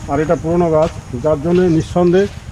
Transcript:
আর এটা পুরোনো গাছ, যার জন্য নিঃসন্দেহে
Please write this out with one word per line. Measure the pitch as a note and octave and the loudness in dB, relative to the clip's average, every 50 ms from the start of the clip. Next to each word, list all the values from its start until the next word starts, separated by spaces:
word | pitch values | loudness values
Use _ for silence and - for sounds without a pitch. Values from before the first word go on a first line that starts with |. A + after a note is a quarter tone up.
| - - | -8 -4
আর | C#3+ D3 | -2 -2
এটা | D#3 D3+ E3+ | 0 0 0
পুরোনো | C3+ - D#3+ E3+ F3 F3 E3 | -2 0 -2 0 2 2 2
গাছ, | D#3+ D#3 D#3 E3+ - - - - - A#2+ B2+ | 2 2 2 0 -2 -8 -12 -10 -8 -4 -2
যার | D3+ D#3 D3 | 0 0 0
জন্য | C3+ E3+ F3 F3+ | 0 0 2 2
নিঃসন্দেহে | F#3 F3+ D#3+ D#3+ - - - F3+ F3+ F3 F3 F#3+ G3+ G3 - - - - | 4 4 2 0 0 0 0 2 2 4 4 2 2 0 -4 -12 -16 -16